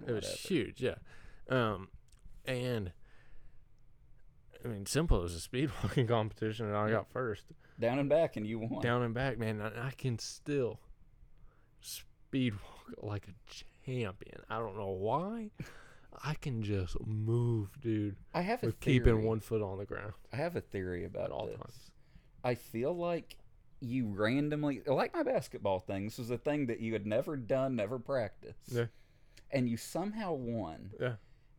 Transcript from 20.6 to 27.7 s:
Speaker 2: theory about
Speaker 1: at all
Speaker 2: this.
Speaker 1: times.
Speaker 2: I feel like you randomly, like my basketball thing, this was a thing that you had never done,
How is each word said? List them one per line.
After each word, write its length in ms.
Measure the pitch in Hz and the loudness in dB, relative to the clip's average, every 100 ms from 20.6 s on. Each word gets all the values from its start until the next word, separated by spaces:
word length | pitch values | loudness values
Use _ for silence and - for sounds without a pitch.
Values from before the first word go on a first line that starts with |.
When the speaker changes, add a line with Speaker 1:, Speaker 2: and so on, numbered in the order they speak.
Speaker 2:
theory 440 | - 98 92 87 | -4 -4 -2 -2
about 200 | 90 98 92 | -2 -2 -2
Speaker 1:
at 40 | |
all 140 | - 110 | -2 -4
Speaker 2:
this. 100 | - | -6
Speaker 1:
times. 340 | - - - - - - - - | -10 -14 -18 -20 -20 -20 -20 -6
Speaker 2:
I 100 | 127 | -2
feel 420 | 123 - 113 131 175 | -2 -4 -2 0 0
like 400 | 175 170 - - - - - - | 0 -2 -4 -14 -20 -20 -20 -10
you 260 | 117 131 110 | -2 0 0
randomly, 760 | 98 107 135 151 151 147 131 - | 2 4 4 2 2 0 0 2
like 260 | 139 233 | 2 2
my 120 | 349 | 2
basketball 560 | 262 233 - 120 104 92 | 2 2 0 -2 2 2
thing, 240 | - 98 | 0 -2
this 140 | 104 - | -2 -4
was 120 | 117 | -4
a 80 | 120 | -2
thing 280 | 147 147 127 | 2 2 2
that 120 | 113 | 0
you 120 | 113 | 0
had 120 | 107 104 | 0 2
never 300 | 110 151 143 | 2 2 -2
done, 380 | 107 131 135 | 2 2 4